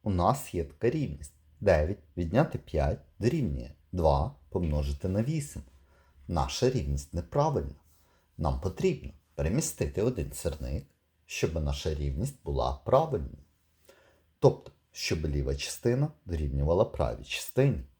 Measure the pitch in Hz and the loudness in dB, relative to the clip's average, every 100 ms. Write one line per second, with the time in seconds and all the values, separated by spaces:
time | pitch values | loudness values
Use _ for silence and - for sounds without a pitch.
0 | 110 92 90 135 - - 78 - 117 156 | 0 2 4 2 -2 -6 -6 -2 0 0
1 | 117 71 - _ _ _ 101 80 78 101 | -4 -6 -14 _ _ _ 4 4 4 -2
2 | _ - 82 110 165 - - 78 71 - | _ -6 0 2 2 -2 -4 0 0 -2
3 | - _ 107 165 107 67 60 - _ 90 | -8 _ 0 2 -2 -4 -8 -16 _ 2
4 | 78 69 - - - 95 85 73 71 71 | 4 4 0 -6 -6 -2 0 0 0 -2
5 | 92 98 120 160 139 - - - _ _ | -2 0 0 -2 -4 -12 -16 -20 _ _
6 | _ _ - 85 64 - 123 127 69 71 | _ _ -2 0 0 2 2 2 0 -2
7 | - 82 - 143 156 127 69 - _ _ | -2 -6 -2 0 2 0 -4 -10 _ _
8 | _ _ _ - 78 67 95 - 190 - | _ _ _ -2 -2 0 -4 0 0 0
9 | - - _ - 76 123 - - 71 90 | -8 -16 _ -2 0 0 -2 -2 -2 0
10 | 113 127 71 - 85 71 62 71 - _ | 0 0 -6 -4 -6 -4 -6 -6 -8 _
11 | _ _ _ - 98 80 73 69 80 76 | _ _ _ -2 -2 0 -2 -2 -2 -2
12 | 71 67 135 - - 67 62 69 - - | -2 -2 -4 -6 -4 -2 -2 -2 2 2
13 | 160 113 69 - - _ _ _ _ _ | 2 -4 -6 -12 -20 _ _ _ _ _
14 | _ _ _ _ 139 - - _ _ - | _ _ _ _ 4 4 -12 _ _ -10
15 | - 85 78 69 65 71 - - 120 123 | -4 -2 0 0 0 -4 -6 -2 0 2
16 | 151 - - 82 73 69 73 87 - - | 0 -4 -6 -2 0 0 2 4 2 0
17 | 60 57 60 - - - 135 80 - _ | -2 -2 -8 -8 -2 2 2 2 -8 _